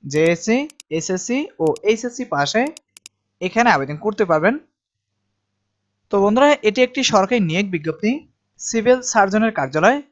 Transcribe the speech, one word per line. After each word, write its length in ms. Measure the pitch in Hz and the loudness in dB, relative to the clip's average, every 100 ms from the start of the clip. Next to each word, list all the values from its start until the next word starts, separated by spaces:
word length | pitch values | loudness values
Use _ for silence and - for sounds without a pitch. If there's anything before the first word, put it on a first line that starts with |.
| 147 | -4
জেএসসি, 460 | 147 165 170 - 240 302 - - 160 | 0 2 2 0 -2 -2 -12 -8 -8
এসএসসি 400 | 165 185 - 247 311 _ | -4 -6 -4 -4 -6 _
ও 40 | 160 - 202 | -2 0 -2
এইচএসসি 340 | 226 240 240 247 | -2 -4 -8 -8
পাশে 280 | 143 143 220 277 311 _ - - _ _ _ 180 | -4 -2 0 -2 -6 _ -20 -20 _ _ _ -6
এখানে 220 | 220 240 160 | 0 2 2
আবেদন 200 | 135 151 | 0 -6
করতে 200 | 208 208 196 | -6 -2 0
পারবেন। 240 | 160 170 285 _ _ _ _ _ _ _ _ _ _ _ _ _ _ _ | 2 2 0 _ _ _ _ _ _ _ _ _ _ _ _ _ _ _
তো 60 | 202 | 0
বন্ধুরা, 240 | 202 220 285 294 214 | 2 4 4 4 0
এটি 120 | 208 247 | 2 0
একটি 140 | 247 254 | 0 0
সরকারি 280 | 214 190 247 180 | 2 2 0 0
নিয়োগ 180 | 165 202 | -2 -2
বিজ্ঞপ্তি, 380 | 180 156 156 208 277 - _ _ _ | -4 -6 -4 -4 -4 -8 _ _ _
সিভিল 380 | - 226 220 254 247 | -6 -2 2 2 2
সার্জনের 400 | 226 196 208 226 220 | 0 2 2 0 -2
কার্যালয় 400 | 135 147 185 277 277 | -4 2 2 2 -4